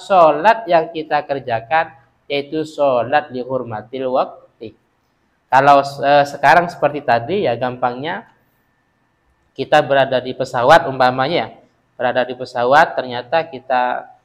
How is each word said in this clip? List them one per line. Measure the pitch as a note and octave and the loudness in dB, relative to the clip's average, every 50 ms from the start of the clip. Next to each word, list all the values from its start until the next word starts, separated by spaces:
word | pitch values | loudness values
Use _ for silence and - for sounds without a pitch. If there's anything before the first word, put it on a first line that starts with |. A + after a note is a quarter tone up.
sholat | - - G3 F3+ E3 D#3 D3 D3 E3+ G#3+ A3+ A3+ - | -4 2 4 6 6 6 4 2 2 2 2 2 0
yang | E3+ F3 E3 D#3+ - | 0 0 0 0 -2
kita | - D#3+ D#3 - D#3 D3 | -6 -10 -6 -4 -4 -4
kerjakan | C#3+ - C#3 C#3 B2 B2 A#2 A2+ A2+ - D#3+ D#3+ E3 - - _ _ _ _ _ _ | -2 -4 -6 -6 -6 -6 -6 -6 -4 -2 -2 -2 -2 -4 -8 _ _ _ _ _ _
yaitu | - C#3+ C#3+ C#3+ C#3+ D#3 D#3 D#3 | -8 -6 -6 -6 -6 -6 -8 -8
sholat | D#3 - D3 C#3+ C#3 B2+ A#2+ A2+ B2+ D3 D3+ C#3+ - | -6 -4 -2 0 0 0 0 0 0 -2 -2 -2 -4
li | B2+ B2+ | -8 -10
hurmatil | A#2+ B2+ C3+ B2+ A#2+ A#2 A2 G#2+ - - C3 C3 C3+ B2+ | -8 -6 -6 -8 -8 -8 -12 -12 -12 -12 -10 -8 -6 -4
waqti. | B2+ C#3+ F#3 - - - - _ _ - A#2 G#2+ - _ _ _ _ _ _ _ _ _ _ _ _ _ _ | -2 -2 -2 -4 -8 -18 -20 _ _ -20 -20 -20 -20 _ _ _ _ _ _ _ _ _ _ _ _ _ _
Kalau, | - B2+ C3+ C#3 C#3+ C#3+ C#3 C3+ | -2 0 4 6 6 6 4 4
eh, | - - - C3 C#3 C#3+ C#3+ C#3 | 0 -4 -4 0 2 4 4 2
sekarang | - - - C#3 C#3+ D3+ - F3 | 0 -2 0 4 4 4 4 4
seperti | E3+ - - D#3 C#3+ D3 C#3+ - | 0 -2 -2 -2 -2 -2 -2 -2
tadi, | - A#2 A#2 A#2+ C#3+ F#3 G#3 F3 | 0 0 0 0 -4 -4 -2 -2
ya, | B2+ A#2 | -2 -2
gampangnya | A2+ B2+ B2 B2 B2 B2+ B2 A#2+ B2+ - C#4+ G3 G#3+ - _ _ _ _ _ _ _ _ _ _ _ _ _ _ _ _ _ _ _ _ _ _ _ _ _ | -2 -4 -6 -4 -4 -4 -4 -4 -6 -8 -10 -10 -10 -12 _ _ _ _ _ _ _ _ _ _ _ _ _ _ _ _ _ _ _ _ _ _ _ _ _
kita | _ - C3 - D#3 D3+ D3+ | _ -10 -2 2 2 2 2
berada | C3 C#3 C3+ C3 B2+ C3 B2 | 2 2 2 2 0 -2 -4
di | - B2+ | -4 -6
pesawat | B2+ - C3 - - B2 A#2+ C#3 D#3+ E3 E3 C#3 | -6 -8 -6 -6 -4 0 4 6 6 6 4 2
umpamanya, | C3 C3 B2+ B2+ B2+ C3 C3 D3+ F3 | -2 0 0 2 2 0 -2 -2 -2
ya. | C#3+ A2 - - - _ _ _ _ _ _ | -2 -4 -6 -10 -18 _ _ _ _ _ _
Berada | _ - B2 B2 A#2+ B2+ B2 | _ -4 -4 -2 0 0 -2
di | B2+ | -2
pesawat, | B2 B2 B2+ - - A#2+ B2 B2 C#3 D#3 F3 E3+ - | -6 -10 -12 -8 -6 -2 0 4 4 4 4 4 0
ternyata | C3+ B2+ B2+ A#2+ A#2+ B2 - E3 E3 D#3+ | -6 -8 -8 -8 -10 -6 -4 -2 -2 -2
kita | D#3+ - B2 - - C3 B2 B2 B2 B2+ - - - - _ | -4 -10 -12 -6 -4 -2 0 0 -2 -4 -6 -10 -14 -20 _